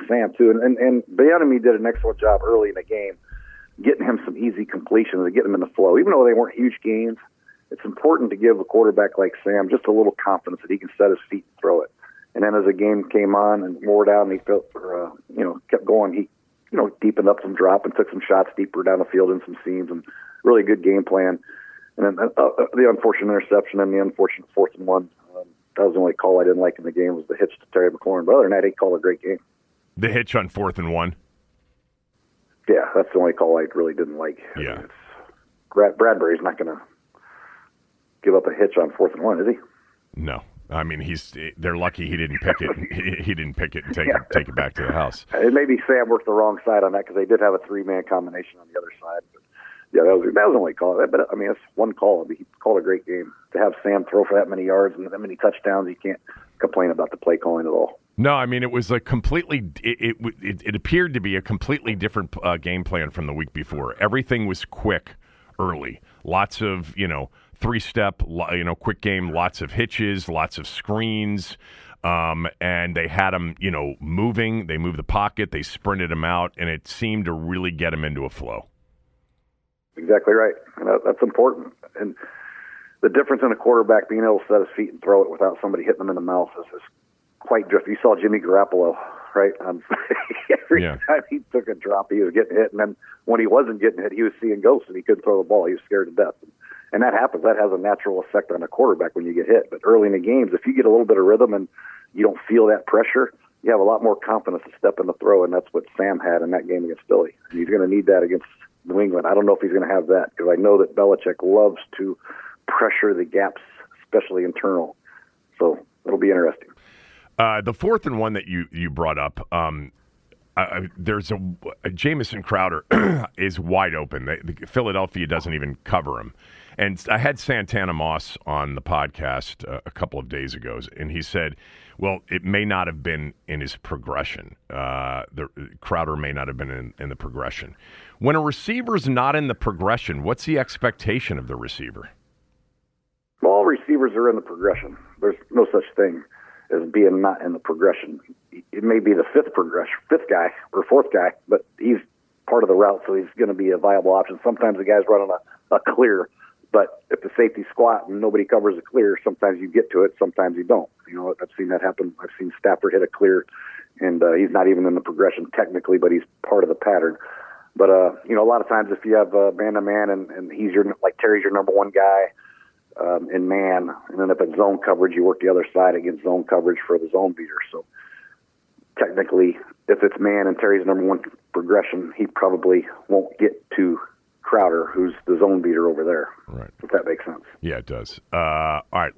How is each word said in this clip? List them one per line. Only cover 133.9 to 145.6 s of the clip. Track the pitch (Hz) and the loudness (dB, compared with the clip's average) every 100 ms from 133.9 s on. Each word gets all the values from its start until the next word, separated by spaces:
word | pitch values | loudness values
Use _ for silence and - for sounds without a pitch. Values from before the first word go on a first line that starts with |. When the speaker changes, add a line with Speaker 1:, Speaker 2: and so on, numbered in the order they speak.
| 69 60 71 - - 50 - _ | -14 -8 -8 -8 -12 -18 -20 _
Speaker 2:
Uh, | 67 65 67 65 65 - | -10 -8 -8 -8 -10 -12
the, | 71 71 - 69 50 | -14 -14 -14 -20 -20
Crowder | - 85 78 76 | -8 -6 -4 -6
may | 73 | -6
not | 69 67 | -8 -8
have | 65 | -10
been | 69 | -10
in, | 65 62 - | -12 -14 -14
in | 71 | -14
the | 65 | -12
progression." | 71 64 64 - - - - - - _ | -12 -10 -10 -10 -16 -20 -20 -20 -20 _
When | 120 156 | -2 0
a | |
receiver's | 151 - - 240 240 208 131 | -2 -6 -6 -8 -4 -4 -2
not | 123 135 151 | 0 0 -2
in | 143 | -4
the | |
progression, | 113 113 87 95 117 - 71 | -4 -6 -4 -2 -2 -4 -6
what's | 80 123 - | -4 -6 -2
the | 151 | -2
expectation | 127 - 123 - 113 120 - 73 | -4 -4 -6 -4 -4 -4 -4 -8
of | 62 | -8
the | 64 | -12
receiver? | 58 - 60 53 - _ _ _ _ _ _ _ _ _ _ _ _ _ | -12 -14 -14 -16 -20 _ _ _ _ _ _ _ _ _ _ _ _ _
Speaker 1:
Well, | - | 2
all | 202 | 4
receivers | 190 139 - 151 131 | 4 0 0 0 2
are | 104 120 | 2 0
in | 110 | 0
the | |
progression. | - 87 98 87 - - - _ | -6 -4 -2 -2 -6 -18 -20 _
There's | 101 - - | -2 -2 -2
no | 120 | 2